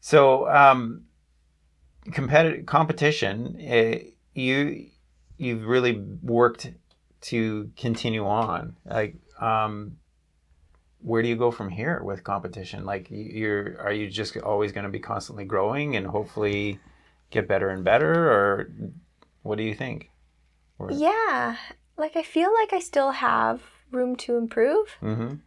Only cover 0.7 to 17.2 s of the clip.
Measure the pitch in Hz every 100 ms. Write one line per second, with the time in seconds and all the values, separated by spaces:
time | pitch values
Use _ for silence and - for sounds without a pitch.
0.7 | 131 117 113 - _ _ _ _ _ _
1.7 | _ _ _ - 160 131 151 165 151 -
2.7 | 147 160 160 147 151 101 101 123 - 156
3.7 | 120 113 113 - _ _ - 127 135 143
4.7 | - - _ _ _ _ - 135 113 110
5.7 | 127 123 110 101 101 123 117 120 117 127
6.7 | - _ _ _ _ - 120 110 107 107
7.7 | - 123 113 120 110 101 104 110 85 -
8.7 | - - 107 107 80 _ - 117 110 107
9.7 | 104 104 - _ _ _ _ _ _ _
10.7 | _ _ _ - 113 117 117 120 117 98
11.7 | 90 123 170 98 98 - 98 95 95 92
12.7 | 101 98 101 90 101 107 110 107 104 101
13.7 | - 101 104 104 95 104 - - 104 104
14.7 | 98 101 98 - 104 - 107 95 101 101
15.7 | 135 147 120 95 104 104 - 104 101 104
16.7 | 98 - _ _ _